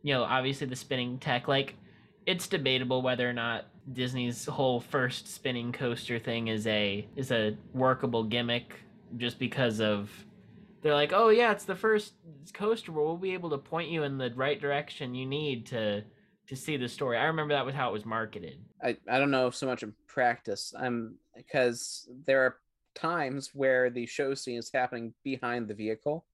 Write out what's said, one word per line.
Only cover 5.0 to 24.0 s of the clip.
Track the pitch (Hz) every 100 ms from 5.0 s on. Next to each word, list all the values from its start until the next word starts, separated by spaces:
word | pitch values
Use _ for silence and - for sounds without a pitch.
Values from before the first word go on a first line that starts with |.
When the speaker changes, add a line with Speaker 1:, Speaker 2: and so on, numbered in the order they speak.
| 127 - -
Speaker 1:
spinning | - 135 123 120
coaster | 120 127 117 - 120
thing | 117 117 113
is | 110 110
a, | 107 104 101 - -
is | 127
a | 120 107 107 -
workable | 127 127 127 123 117
gimmick, | 113 117 120 120 - - - - - 120
just | 120 -
because | 123 - 123 107
of, | 107 104 104 - - - - - - -
they're | 156
like, | 147 147
"Oh | 185 226
yeah, | 220 240
it's | 202 -
the | 185
first | 220 214 208 _ 165 147 156
coaster | - 208 226 -
where | 156 151
we'll | 170
be | 190
able | 185 170
to | 143
point | - 160 160
you | 165
in | 143 135
the | 127 117
right | 131 147
direction | 143 143 147 - 131 123
you | 131
need | 143 151 123 110
to, | 120 107 104 107 - _ _ _
to | 131
see | - 147
the | 123
story." | - 139 117
I | 147
remember | 160 151
that | 147 127
was |
how | 135 127
it |
was | 104 110
marketed. | 110 110 - 85 - - _
Speaker 2:
I, | 139 113 -
I | 127
don't | 143
know | 135 127
so | - 135
much | 123
in | 107 104 _
practice, | - 123 120 - 120 - -
um, | 127 120 113 - _ 117 -
'cause | 147 123 120 - - - 127 -
there | 135
are | 127 - _ _ _ -
times | 165 170 139 139 135
where | 139 135 127 127
the | 123